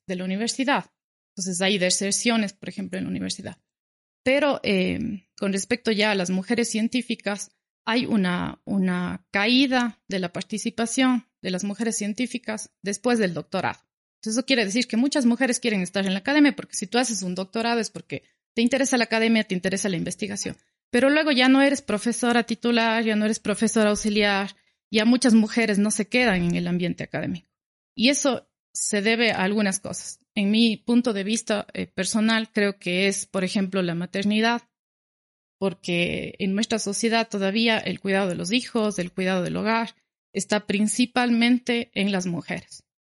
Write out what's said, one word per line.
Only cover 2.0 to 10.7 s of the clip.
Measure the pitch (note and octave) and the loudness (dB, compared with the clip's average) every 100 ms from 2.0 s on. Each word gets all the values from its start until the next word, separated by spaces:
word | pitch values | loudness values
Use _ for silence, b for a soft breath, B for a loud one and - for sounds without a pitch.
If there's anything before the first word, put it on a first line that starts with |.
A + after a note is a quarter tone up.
| G3 G3+ A#3+ A#3 G3+ | -2 -2 0 0 -2
por | - - | -6 -14
ejemplo, | G3 F#3 F#3 | -10 -10 -8
en | F#3+ | -6
la | |
universidad. | F3 F#3 - G3 - _ _ _ _ _ _ | -6 -6 -8 -12 -16 _ _ _ _ _ _
Pero, | B3+ C#4 D4 C4+ | 0 2 2 0
eh, | - F#3+ F3+ F3 - G3+ - - | 0 0 0 -2 -4 -8 -12 -6
con | G3+ | -4
respecto | G3 - A#3+ - | -2 -2 -4 -2
ya | G#3 G#3+ | 0 2
a | G3+ | 0
las | F3+ | 0
mujeres | F#3 F#3 A#3+ A#3 | -2 -2 -2 0
científicas, | A3 A3+ B3+ A#3+ - G3 G3+ - _ _ _ - | 0 0 -2 -4 -6 -6 -6 -8 _ _ _ -2
hay | A#3 - | -2 0
una, | A3 F3+ F3 F3 - - | 2 2 0 -4 -8 -6
una | G3 F#3 F3+ F3+ F#3 _ | -2 0 -2 -4 -8 _
caída | G3 G#3 B3+ C#4 B3+ A#3+ - - | -2 2 4 4 2 -2 -4 -6
de | F#3 | -4
la | F3 | -4
participación | - - G#3+ A#3 | -6 -8 -6 -6